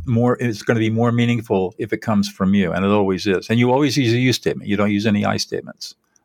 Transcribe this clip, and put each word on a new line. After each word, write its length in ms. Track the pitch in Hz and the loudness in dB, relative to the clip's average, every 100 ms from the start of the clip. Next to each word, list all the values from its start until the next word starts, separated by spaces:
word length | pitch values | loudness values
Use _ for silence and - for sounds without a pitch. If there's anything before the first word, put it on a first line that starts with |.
| - | -2
more, 320 | 117 120 123 | 0 2 0
it's 240 | 123 107 | -2 -4
gonna 160 | - 117 | -2 0
be 100 | 110 | 0
more 220 | 113 120 | 0 0
meaningful 640 | 120 120 120 107 98 92 - | 0 0 0 0 -2 -2 -6
if 140 | 110 | -6
it 60 | 107 | -4
comes 320 | - 104 101 | 0 0 0
from 240 | - 95 | 0 0
you." 180 | 101 90 | 2 2
And 140 | 87 98 | 0 2
it 40 | |
always 380 | 104 98 92 104 | 2 2 0 0
is. 220 | 90 - | -2 0
And 100 | 117 | 2
you 120 | 123 | 2
always 260 | 127 147 131 | 4 2 2
use 160 | 120 | 2
a 40 | 117 | 2
you 140 | 127 | 2
statement. 380 | - - 101 101 | 0 -2 -4 -2
You 80 | 101 | -2
don't 140 | 104 | 0
use 140 | 101 107 | 0 0
any 200 | 104 101 | 0 0
I 120 | 104 | -2
statements. 560 | - 101 - - - - _ _ | -4 -8 -10 -14 -18 -20 _ _